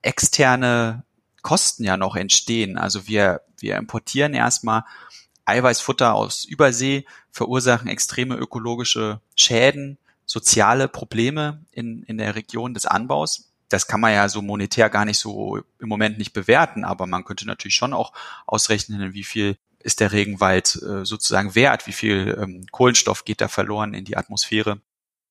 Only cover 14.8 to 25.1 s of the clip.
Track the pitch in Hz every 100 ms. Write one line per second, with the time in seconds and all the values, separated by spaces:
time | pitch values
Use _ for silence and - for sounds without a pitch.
14.8 | 107 104 104 107 110 104 104 104 - _
15.8 | 113 104 107 107 104 107 92 131 165 107
16.8 | 90 87 92 90 - 98 107 - 104 -
17.8 | 127 104 - - - - - 107 - 104
18.8 | - 101 95 98 95 110 101 98 _ _
19.8 | - - 104 104 101 98 95 92 - -
20.8 | - 98 95 107 - 98 101 104 135 -
21.8 | - - 110 98 98 107 95 90 95 -
22.8 | 123 120 104 101 - 107 107 - 98 107
23.8 | 107 101 98 - - 101 - 107 107 101
24.8 | _ _ _